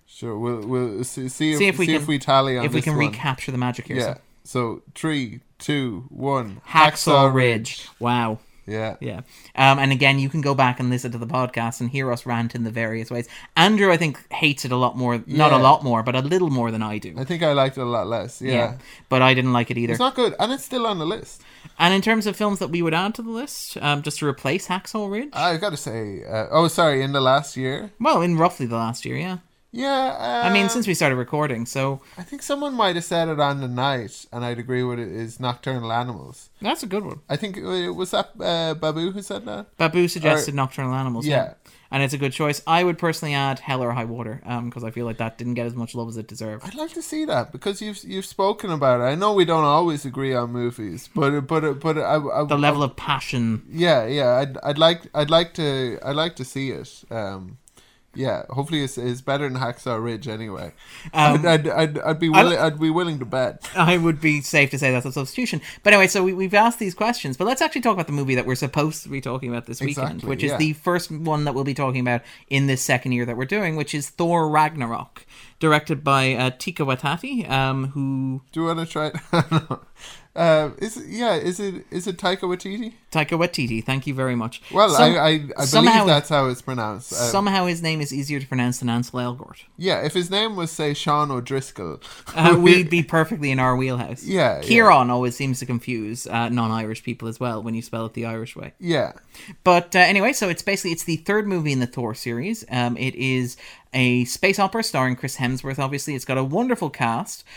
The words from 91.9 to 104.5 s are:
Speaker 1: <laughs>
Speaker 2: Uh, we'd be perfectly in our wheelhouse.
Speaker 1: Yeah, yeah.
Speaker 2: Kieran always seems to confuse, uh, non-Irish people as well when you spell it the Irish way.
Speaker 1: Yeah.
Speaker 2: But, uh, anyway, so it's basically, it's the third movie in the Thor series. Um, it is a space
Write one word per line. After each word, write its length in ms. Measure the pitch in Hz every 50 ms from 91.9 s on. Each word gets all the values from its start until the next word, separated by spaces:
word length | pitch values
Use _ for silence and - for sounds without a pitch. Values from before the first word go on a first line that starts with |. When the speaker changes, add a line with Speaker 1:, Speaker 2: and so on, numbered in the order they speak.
| 73 - - - -
Speaker 1:
<laughs> 180 | - - - -
Speaker 2:
Uh, 220 | 160 160 170 170 170
we'd 300 | 175 175 180 180 185 151
be 140 | 165 175 165
perfectly 480 | - - 165 160 156 - - 143 143
in 80 | 135 131
our 180 | 127 127 127
wheelhouse. 480 | 127 131 131 127 123 120 - 117 127 -
Speaker 1:
Yeah, 320 | - 190 185 151 123 95
yeah. 60 | 69 73
Speaker 2:
Kieran 480 | - 226 233 226 208 175 143 127 123
always 260 | 123 123 127 123 120
seems 220 | - 139 135 127 123
to 80 | -
confuse, 600 | 120 123 117 - - 123 113 110 104 113 123 -
uh, 220 | - - 117 117 117
non-Irish 540 | 120 123 117 113 110 113 110 107 110 113 -
people 260 | - 120 - 117 117
as 100 | 110 -
well 240 | 127 123 117 110 104
when 120 | 117 113
you 80 | 113 113
spell 240 | - - 117 113
it 80 | 110 -
the 100 | - 117
Irish 320 | 113 113 113 113 117 -
way. 160 | - - - - _
Speaker 1:
Yeah. 320 | 185 175 165 143 120 78 - - - _ - - - - - - -
Speaker 2:
But, 300 | 185 175 175 175 175 -
uh, 40 | 190
anyway, 340 | 180 170 196 202 190 247 285
so 160 | - 220 185
it's 140 | 170 - -
basically, 300 | - 196 196 - 185 165
it's 120 | 160 -
the 120 | - 165
third 300 | 160 - - 202 214 214
movie 260 | 202 190 180 156 151 139
in 80 | 131
the 60 | 123
Thor 280 | 120 - - 120 110 110
series. 500 | - - 120 117 117 131 196 226 220 - -
Um, 260 | 123 123 123 120 120
it 180 | - 120 131 -
is 420 | - 127 131 131 127 127 120 - - - - - - _ _ -
a 300 | 131 127 123 123 123 123
space 340 | 120 - - - 190